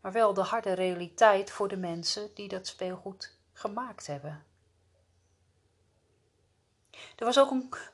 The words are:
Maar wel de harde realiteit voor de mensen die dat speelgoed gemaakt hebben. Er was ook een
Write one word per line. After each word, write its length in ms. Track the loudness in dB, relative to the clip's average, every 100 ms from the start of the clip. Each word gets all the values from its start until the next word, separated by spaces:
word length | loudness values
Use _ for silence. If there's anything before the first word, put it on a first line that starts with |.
Maar 100 | -2
wel 220 | 4 4
de 80 | 4
harde 320 | 0 0 0
realiteit 760 | 0 0 -2 -6 6 8 8 0
voor 160 | -4 -2
de 100 | -2
mensen 560 | -4 -4 -4 -4 -8
die 140 | -12 -10
dat 200 | -8 -10
speelgoed 720 | -8 -8 -6 -10 -12 -16 _ _
gemaakt 540 | -8 -6 -6 -8 -10 -10
hebben. 380 | -10 -10 -14 -18 _ _ _ _ _ _ _ _ _ _ _ _ _ _ _ _ _ _ _ _ _ _ _ _ -20 -20 -2
Er 100 | 2
was 140 | 6
ook 120 | 6
een 220 | 4 -4 -12 -12